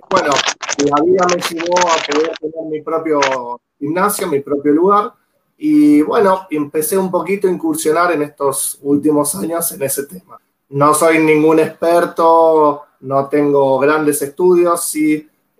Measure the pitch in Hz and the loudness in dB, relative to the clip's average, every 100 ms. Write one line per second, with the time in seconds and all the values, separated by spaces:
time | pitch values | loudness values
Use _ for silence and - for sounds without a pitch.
0 | - 185 151 139 - - - - 143 143 | -2 -2 0 -2 -4 -8 -8 -4 0 2
1 | 170 185 180 175 - 165 170 180 175 160 | 2 2 0 -2 -4 -6 -2 0 0 0
2 | - 147 160 - 156 160 156 151 156 160 | -2 -2 -2 -6 -10 -10 -8 -8 -6 -4
3 | 160 147 135 131 120 123 _ _ 143 175 | -2 0 0 -4 -8 -14 _ _ -6 -2
4 | 202 - 180 143 131 143 147 151 190 202 | -2 -2 -4 -4 -4 -2 0 2 2 2
5 | 208 - _ _ _ _ 151 151 147 147 | -2 -10 _ _ _ _ 0 4 6 4
6 | 151 226 190 185 - 151 143 185 185 190 | 2 2 2 0 -4 -6 -4 -4 -2 -2
7 | 185 175 165 202 190 165 165 151 160 165 | -2 -2 -2 -2 -2 -2 -4 -2 -2 0
8 | 180 151 147 - 139 135 - - 143 143 | 0 -2 -4 -4 -4 -4 -6 -6 -2 0
9 | 151 147 143 - 160 165 165 - 135 - | 2 0 0 -4 -6 -6 -6 -6 -6 -6
10 | - 185 - - _ _ _ 139 147 156 | -10 -16 -20 -20 _ _ _ 0 2 4
11 | 165 160 156 151 156 160 156 - 170 170 | 2 4 4 4 4 4 2 -2 0 2
12 | 175 - 165 165 160 156 151 143 - _ | 0 2 4 4 4 4 2 0 -10 _
13 | 135 135 135 147 143 139 135 131 143 156 | -4 -2 0 0 2 2 2 2 2 0
14 | 147 143 143 - 180 175 175 170 - 151 | 0 -2 -6 0 2 4 2 0 -4 -2
15 | 151 151 - _ _ | -2 -2 -6 _ _